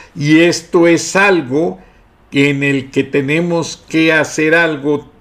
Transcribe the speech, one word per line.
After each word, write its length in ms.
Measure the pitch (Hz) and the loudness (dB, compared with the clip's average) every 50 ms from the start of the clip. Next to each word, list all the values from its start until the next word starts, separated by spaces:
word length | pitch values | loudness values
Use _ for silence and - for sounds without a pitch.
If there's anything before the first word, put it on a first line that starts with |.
| - - - 165 | -20 -16 -10 -4
y 220 | 143 151 156 160 | 0 2 4 4
esto 480 | 170 175 156 - - - - 175 170 170 | 4 4 0 -2 -4 -2 0 2 4 4
es 260 | 170 156 - - - | 2 2 0 -2 -2
algo 640 | 190 196 202 190 165 139 123 131 151 165 - - - - _ _ _ _ _ _ _ _ _ | 0 2 2 2 0 -2 -2 -2 -2 -2 -4 -6 -10 -16 _ _ _ _ _ _ _ _ _
en 300 | - 139 139 143 143 139 | -2 0 0 0 0 0
el 280 | 143 139 139 135 127 135 | -2 -2 -2 -2 -4 -4
que 140 | - 139 135 | -4 -4 -2
tenemos 800 | 135 - 143 135 135 151 165 175 175 170 165 165 - - - _ | -2 -2 -2 -2 -2 -2 -2 -2 -2 -2 -4 -4 -6 -10 -16 _
que 280 | - - 160 160 160 160 | -4 -2 0 2 2 2
hacer 400 | 156 143 - - 156 156 156 160 | 0 0 -2 -2 -2 0 2 2
algo 560 | 170 170 160 156 139 135 151 147 143 - - _ _ | 2 2 0 -2 -4 -4 -2 -4 -4 -6 -10 _ _